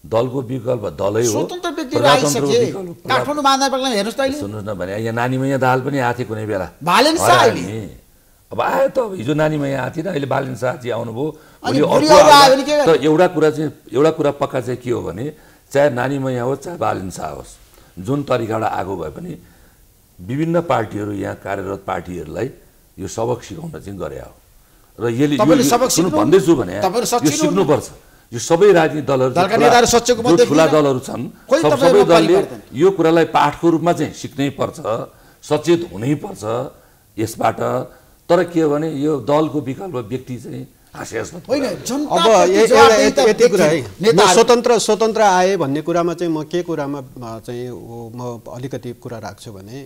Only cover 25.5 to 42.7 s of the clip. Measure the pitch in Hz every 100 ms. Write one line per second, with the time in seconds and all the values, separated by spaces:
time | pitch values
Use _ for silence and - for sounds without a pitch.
25.5 | 156 - 233 - - 180 - 311 190 156
26.5 | 151 98 95 185 220 220 240 151 294 -
27.5 | 180 156 135 - - _ _ _ 117 -
28.5 | 165 208 175 160 151 127 135 131 131 190
29.5 | 220 - 240 233 233 226 226 233 170 247
30.5 | 147 160 151 143 127 - 107 127 - -
31.5 | 294 151 277 175 196 165 165 160 185 -
32.5 | 117 - 123 185 190 160 165 160 147 147
33.5 | 143 170 165 165 170 127 - - - 139
34.5 | - 117 - 104 117 - _ _ _ -
35.5 | 151 151 170 - 90 123 147 104 92 107
36.5 | 117 143 - _ _ _ - 110 - -
37.5 | - 117 123 147 - _ _ - 175 175
38.5 | 170 156 147 160 139 151 147 113 147 156
39.5 | 151 127 127 196 123 104 127 127 123 147
40.5 | 131 127 _ _ - 107 113 104 175 -
41.5 | 277 254 131 - 269 294 - 226 220 180
42.5 | 202 226